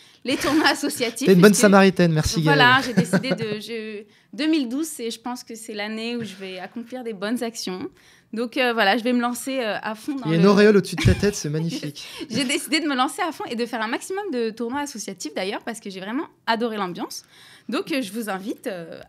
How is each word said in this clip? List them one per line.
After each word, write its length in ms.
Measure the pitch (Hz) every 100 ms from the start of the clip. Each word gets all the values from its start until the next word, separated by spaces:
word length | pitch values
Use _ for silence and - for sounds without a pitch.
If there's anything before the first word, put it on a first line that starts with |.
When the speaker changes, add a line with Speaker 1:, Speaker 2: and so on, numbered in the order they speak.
| - _ 240
Speaker 1:
les 120 | 285
tournois 300 | 302 302 277
associatifs, 560 | 285 277 - 233 - 262
Speaker 2:
T'es 80 |
une 80 | 180
bonne 80 | 208
Speaker 1:
puisque 120 | 202
Speaker 2:
samaritaine, 500 | 208 196 196 185 175
merci, 300 | 156 - 170
Speaker 1:
voilà, 300 | 156 277 247
Speaker 2:
Gaël. 100 | 262 254
Speaker 1:
j'ai 80 |
décidé 360 | 220 - 190 262
de, 280 | 277 220 214
je, 440 | 214 233 220 214 220 _ _ 202
deux 100 | 311
mille 220 | 320 233
douze, 160 | 269 320
c'est, 240 | - 233
je 100 | 226
pense 240 | 247 247
que 120 | - 226
c'est 180 | 226
l'année 440 | 208 208 220 226 240
où 60 |
je 120 | 214 190
vais 240 | 190 185
accomplir 440 | 185 233 226 254
des 100 | 233
bonnes 280 | 202 202 240
actions. 460 | 233 - - 185 381 - _ _ _
Donc, 260 | 220 240 277
euh, 160 | 254
voilà, 220 | 226 196 226
je 80 |
vais 100 | 226
me 80 | 247
lancer, 360 | 240 240 269 262
euh, 200 | 220 190
à 140 | - 214
fond 180 | -
dans 120 | 277 156
Speaker 2:
Il 40 |
y 40 |
a 40 | 165
une 60 |
Speaker 1:
le 60 | 190
Speaker 2:
auréole 280 | 202 208 202
au-dessus 180 | 185 165
de 60 |
ta 140 | - -
tête, 180 | 202
c'est 160 | 208 151
magnifique. 580 | 156 165 302 151 - - -
Speaker 1:
<laughs> 120 | 294
J'ai 140 | 226
décidé 360 | 269 294 - 320
de 60 | 302
me 80 | 262
lancer 280 | 277 - 349
à 40 |
fond 120 | - 415
et 60 | 233
de 100 | 240
faire 160 | 233
un 60 | 220
maximum 380 | 285 - 381 403
de 200 | 247 226
tournois 300 | 214 233 277
associatifs, 520 | 285 208 196 190 302
d'ailleurs, 300 | 392 190 247
parce 160 | - 220
que 100 | 202
j'ai 100 | 185
vraiment 280 | 190 254 403 _ -
adoré 320 | 226 233 214
l'ambiance. 460 | 180 170 269 - - _ - - -
Donc, 220 | 269 -
euh, 120 | 269
je 80 | 190
vous 180 | 220 214
invite, 380 | 190 202 - 240
euh, 340 | 180 165 -